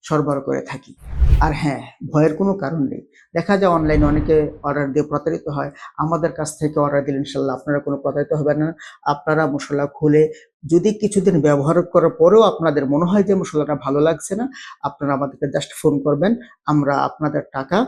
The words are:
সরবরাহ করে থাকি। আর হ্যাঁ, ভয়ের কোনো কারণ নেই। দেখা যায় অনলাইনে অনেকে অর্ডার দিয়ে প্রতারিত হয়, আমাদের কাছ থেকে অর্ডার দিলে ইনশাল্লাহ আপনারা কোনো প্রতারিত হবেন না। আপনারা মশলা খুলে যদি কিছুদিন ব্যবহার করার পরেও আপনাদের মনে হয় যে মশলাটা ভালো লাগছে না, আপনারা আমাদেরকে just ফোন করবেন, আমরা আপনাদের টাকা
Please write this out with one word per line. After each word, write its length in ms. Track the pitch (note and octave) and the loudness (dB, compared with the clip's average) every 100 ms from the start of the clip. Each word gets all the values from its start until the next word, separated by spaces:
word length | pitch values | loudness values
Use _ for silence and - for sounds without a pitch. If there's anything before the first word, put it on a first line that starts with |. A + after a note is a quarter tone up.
| - | -2
সরবরাহ 360 | D#3 D3 C#3+ C3+ | -2 0 -4 -4
করে 140 | C3+ - | -6 -6
থাকি। 220 | C3+ - - - - - - D#3 | -14 -16 -20 -12 0 4 4 4
আর 60 | D3+ | 0
হ্যাঁ, 200 | D#3 B2+ B2+ _ C#3 | -2 -4 -10 _ -2
ভয়ের 240 | D3+ D#3 D3+ | 2 2 2
কোনো 140 | G3 G3 | -2 0
কারণ 200 | C3+ D#3+ C3+ | -4 -2 -4
নেই। 120 | - - _ _ E3 | -4 -14 _ _ -6
দেখা 180 | E3+ G3+ | 0 2
যায় 140 | G3 E3+ | 4 2
অনলাইনে 300 | D#3 D3+ D3 | 2 4 4
অনেকে 240 | D3+ D3+ D#3 D3+ - D3 | 2 2 2 2 -6 -6
অর্ডার 200 | C#3+ C#3 | -4 -2
দিয়ে 120 | C3+ D3 | -2 -2
প্রতারিত 340 | D3 D#3+ E3 - C#3+ | -2 -4 -6 -6 -6
হয়, 160 | C#3 - - - | -8 -10 -20 -6
আমাদের 280 | D3+ E3 D#3+ C#3+ | -2 0 -2 -4
কাছ 120 | D3+ - | -10 -4
থেকে 200 | D3+ D3+ | -4 0
অর্ডার 220 | C#3+ C#3+ C#3+ | 0 0 -2
দিলে 140 | C3+ | -4
ইনশাল্লাহ 340 | C#3 C3+ C3+ B2+ | -4 -4 -4 -4
আপনারা 220 | - C#3+ C#3 | -4 -4 -2
কোনো 120 | C#3 | -6
প্রতারিত 280 | C#3+ C#3+ D3 D3+ | -4 -4 -2 -2
হবেন 180 | C#3+ D3 | 0 0
না। 100 | D#3 E3 - - - | -2 -6 -18 -8 -4
আপনারা 320 | C#3+ - D#3 D#3 | -4 0 0 0
মশলা 320 | - - C#3+ C#3+ - | -2 -4 -4 -4 0
খুলে 260 | D3+ D3 D#3 - _ _ D3+ | 2 4 4 0 _ _ 0
যদি 180 | E3+ F#3+ G#3 | 2 2 0
কিছুদিন 340 | G#3 G3+ F3+ E3+ D3 | -2 0 2 2 2
ব্যবহার 320 | C#3+ C#3 E3+ F3 | 2 2 0 2
করার 200 | F3 D#3+ D#3+ | 2 2 4
পরেও 220 | E3 G#3+ G#3+ | 6 6 4
আপনাদের 320 | E3 E3 C#3+ C3+ | 2 0 0 0
মনে 120 | C#3+ F3 | 0 2
হয় 160 | G3+ G3 | 2 2
যে 60 | G3 | 0
মশলাটা 400 | E3 D3+ C#3+ C#3+ C3+ | 0 -4 -4 -4 -2
ভালো 140 | C#3 D#3 | 0 2
লাগছে 260 | D#3+ - G3 | 0 -4 -6
না, 100 | B3+ - - - C#3+ | -6 -8 -20 -10 -10
আপনারা 240 | - C#3+ | -6 -4
আমাদেরকে 320 | C#3 C#3 - C#3+ | -2 -4 -6 -4
just 180 | D3+ - - | -4 -6 -2
ফোন 140 | D#3 D3 - | 0 0 0
করবেন, 260 | C#3+ F3+ A#3 - _ - | 0 0 0 -6 _ -2
আমরা 220 | D3+ C#3 C#3 C3+ | 0 2 0 -2
আপনাদের 360 | - D3+ D3+ - C#3 | -2 -4 -4 -6 -10
টাকা 220 | C3+ F#3 | -2 0